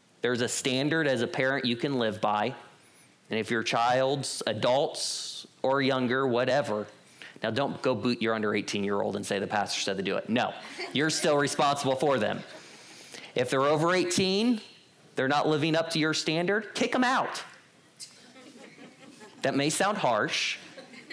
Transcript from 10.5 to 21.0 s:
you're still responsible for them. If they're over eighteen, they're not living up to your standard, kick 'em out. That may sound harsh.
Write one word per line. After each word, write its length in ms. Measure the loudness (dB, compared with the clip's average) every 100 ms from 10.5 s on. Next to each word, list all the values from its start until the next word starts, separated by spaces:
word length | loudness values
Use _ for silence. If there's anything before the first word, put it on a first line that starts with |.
| -4 -12 -12 -4
you're 180 | 0 0
still 260 | 2 2 4
responsible 600 | 2 2 2 2 0 2
for 220 | 2 2
them. 240 | 2 -2 -8 -16 -20 -20 -20 -20 -18 -18 -8
If 160 | -2 0
they're 120 | 2
over 320 | 2 4 4
eighteen, 680 | 2 2 2 2 2 2 0 -4 -20 -20 -20 -10 -2
they're 120 | 2
not 180 | 2 4
living 300 | 2 2 2
up 140 | 0
to 80 | 0
your 160 | 0
standard, 600 | 0 0 0 0 0 -2
kick 200 | -2 0
'em 100 | 2
out. 380 | 2 2 0 -6 -12 -18 -20 -20 -20 -20 -20 -20 -20 -20 -20 -20 -20 -20 -20 -20 -20 -20 -20 -6
That 120 | -2
may 160 | 0 0
sound 280 | 2 0 2
harsh. 600 | 2 2 0 -2 -4 -6 -12 -20 -20 -20